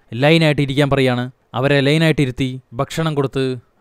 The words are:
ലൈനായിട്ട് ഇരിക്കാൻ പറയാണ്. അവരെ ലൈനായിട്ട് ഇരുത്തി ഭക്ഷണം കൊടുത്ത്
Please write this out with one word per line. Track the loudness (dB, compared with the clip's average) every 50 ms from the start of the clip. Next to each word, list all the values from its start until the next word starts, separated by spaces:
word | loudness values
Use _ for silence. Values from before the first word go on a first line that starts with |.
| _ -12 -4
ലൈനായിട്ട് | 0 2 4 4 4 4 2 2 0
ഇരിക്കാൻ | -2 -2 0 0 0 2
പറയാണ്. | 2 2 2 2 0 -2 -4 -6 -10 _ _ _ -4
അവരെ | -2 0 2 2 2
ലൈനായിട്ട് | 2 2 2 2 2 2 2 2
ഇരുത്തി | 0 -2 -2 -4 -6 -6 -6 -10 -14 _ -8
ഭക്ഷണം | -8 -8 -6 -4 -4 -4 -2 -2
കൊടുത്ത് | -2 -2 -2 -2 -2 -4 -4 -4 -8 -12 _ _ -6